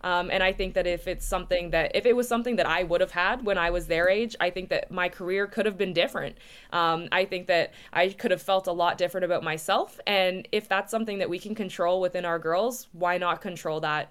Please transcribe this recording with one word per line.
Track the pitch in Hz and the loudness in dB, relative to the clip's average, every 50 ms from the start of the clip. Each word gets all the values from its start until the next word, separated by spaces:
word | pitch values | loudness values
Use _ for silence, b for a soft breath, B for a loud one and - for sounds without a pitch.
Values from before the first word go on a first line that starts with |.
| - | -2
Um, | 180 180 175 180 - | 0 0 0 0 0
and | - 190 | 2 2
I | 185 190 190 | 2 2 2
think | - 190 185 - | 0 -4 -2 0
that | 190 170 180 | 0 0 0
if | 175 170 - 185 | 0 -2 -4 -6
it's | 180 - - | -6 -6 -4
something | - 196 185 180 - 180 175 175 170 | -4 -2 -4 0 0 0 0 0 0
that, | 160 165 160 - - | 0 2 2 2 0
if | 202 196 | 2 4
it | 247 247 | 4 4
was | 247 240 240 | 4 4 2
something | 240 233 233 247 240 | 0 0 0 0 0
that | 214 - | 2 2
I | - 160 175 185 | 2 2 0 2
would | 165 170 175 | 2 2 2
have | 185 180 | 2 2
had | - 175 180 196 240 254 247 | 2 2 2 2 0 0 0
when | 208 196 180 | 0 2 2
I | 170 170 | 2 2
was | 175 180 165 156 | 2 0 0 0
their | 170 165 170 185 | 0 2 4 4
age, | 190 214 233 226 - - | 4 2 0 -2 -2 0
I | - 180 | 0 0
think | 180 190 180 - | 0 -4 -4 -2
that | 165 156 - - | -2 -2 -2 -2
my | 170 185 180 180 | -2 -2 -2 -2
career | 180 - 185 175 185 196 202 196 | -2 -4 -4 -2 0 0 -2 -2
could | - 233 208 | -2 -2 0
have | 214 196 180 | 0 0 0
been | 202 185 | -2 0
different. | 175 165 185 277 - - 139 - - B B B B B B B | 2 2 0 0 -2 -4 -8 -8 -10 B B B B B B B
Um, | - 175 170 165 165 165 170 - | -2 0 2 2 2 0 -2 0
I | - 185 190 | 0 0 0
think | 196 190 180 180 - | 0 -2 -4 0 2
that | 180 170 - - B B B B | 2 2 2 0 B B B B
I | - 165 180 190 | 0 2 2 2
could | 196 - - 226 | 0 -2 -2 0
have | 180 165 | 0 0
felt | - - 190 190 190 185 | 2 2 0 2 2 0
a | |
lot | 175 170 170 175 - - | 0 2 2 2 2 0
different | 180 175 - 190 185 | -2 -2 0 -2 -2
about | 175 180 151 160 | 0 0 0 0
myself. | 165 156 160 - - 196 247 381 - - - - - | -2 -4 -4 -2 0 0 0 0 -2 -8 -8 -4 0
And | 202 196 185 185 185 185 - - - | 2 2 2 2 0 -2 -4 -4 -4
if | 214 214 - | -4 -2 0
that's | 196 196 208 - 226 | 0 -2 0 -2 -4
something | 226 226 220 202 196 | -4 -2 -2 -2 -2
that | 180 156 | -2 -2
we | 175 180 | -4 -6
can | - 208 214 | -6 -8 -6
control | 214 208 185 - - 175 175 180 190 | -6 -6 -6 -4 -2 0 2 2 2
within | 185 180 180 180 180 | 2 0 -2 -2 -2
our | 170 170 170 | -2 -2 -2
girls, | 165 160 165 185 214 247 240 - - - | -2 0 0 0 0 0 -2 -6 -10 -16
why | - 165 180 175 180 180 | -6 -2 0 0 2 2
not | 180 175 165 - | 0 0 -2 -2
control | - 196 175 160 - 165 156 156 | -4 -8 -10 -6 -6 -4 -4 -2
that | 160 151 151 151 - - | -2 -2 -2 -2 -2 -2